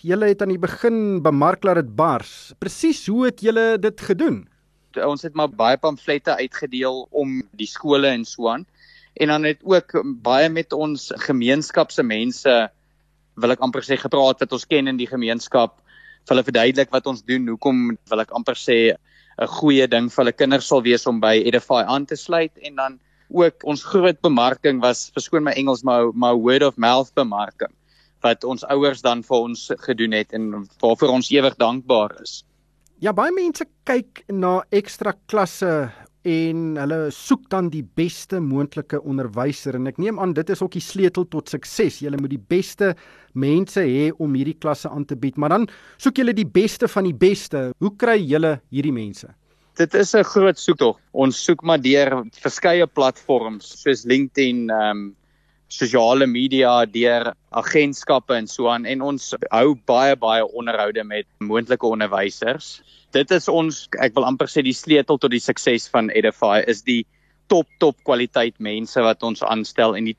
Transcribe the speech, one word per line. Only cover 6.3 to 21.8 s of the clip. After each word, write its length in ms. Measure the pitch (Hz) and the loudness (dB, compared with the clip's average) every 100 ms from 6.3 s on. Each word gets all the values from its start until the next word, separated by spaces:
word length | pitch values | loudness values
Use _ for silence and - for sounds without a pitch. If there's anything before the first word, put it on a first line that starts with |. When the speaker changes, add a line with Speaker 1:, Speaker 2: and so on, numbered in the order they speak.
| 113 | -2
Speaker 2:
uitgedeel 720 | 131 - 143 127 131 131 - | -4 -8 -8 -4 -4 -4 -4
om 320 | 147 139 131 117 - | -4 -2 -4 -8 -10
die 120 | 110 | -10
skole 400 | - 151 143 139 | -6 0 2 4
en 180 | 123 113 | 0 -4
so 220 | - 117 | -6 -4
aan. 180 | 123 180 _ _ - _ | -4 -8 _ _ -20 _
En 140 | - 151 | -2 0
dan 160 | 151 | 2
het 160 | 156 151 | 0 -2
ook 380 | 190 180 - 165 127 120 | 2 2 2 -2 -4 -4
baie 260 | 113 131 160 | 0 2 2
met 240 | 160 160 | 0 -4
ons 380 | 151 156 143 - - | -4 -4 -6 -8 -8
gemeenskapse 880 | - 131 120 139 156 - 151 - | -2 0 2 0 0 0 0 0
mense, 680 | 123 110 120 - 139 120 107 - _ _ _ _ _ - | -2 -2 -4 -2 2 2 2 -6 _ _ _ _ _ -4
wil 160 | 117 | -2
ek 80 | 127 | 0
amper 220 | 131 131 | -2 -4
sê, 160 | - 135 | -4 -4
gepraat 420 | 135 139 131 127 | 0 2 2 2
wat 140 | 131 | -4
ons 120 | 127 - | -6 -2
ken 220 | 151 135 | 0 0
in 100 | 131 | -4
die 100 | 123 | -4
gemeenskap, 720 | 131 113 117 - 131 113 - _ - - - - | -4 -4 -4 0 0 0 -2 _ -20 -20 -16 0
vir 80 | 131 | 0
hulle 80 | |
verduidelik 480 | 127 120 120 135 135 | 2 2 2 2 0
wat 160 | 131 139 | -2 -4
ons 160 | 131 | -6
doen, 240 | - 127 120 | -4 -4 -4
hoekom, 500 | 113 139 127 120 113 _ | -2 0 0 0 -4 _
wil 100 | 110 | -4
ek 120 | 110 | -4
amper 240 | 117 117 120 | -4 -4 -4
sê, 400 | - 117 113 - _ _ _ - | 0 4 4 0 _ _ _ -8
'n 60 | 117 | -6
goeie 400 | - 151 135 127 | 0 4 4 4
ding 220 | 117 120 | 2 0
vir 140 | - | 0
hulle 80 | 120 | 0
kinders 360 | - 139 135 - | 2 2 2 2
sal 140 | 139 | 2
wees 260 | 120 120 - | 4 2 0
om 120 | 117 | 0
by 220 | 110 110 | 4 4
Edify 400 | 113 117 - 123 | 2 0 2 0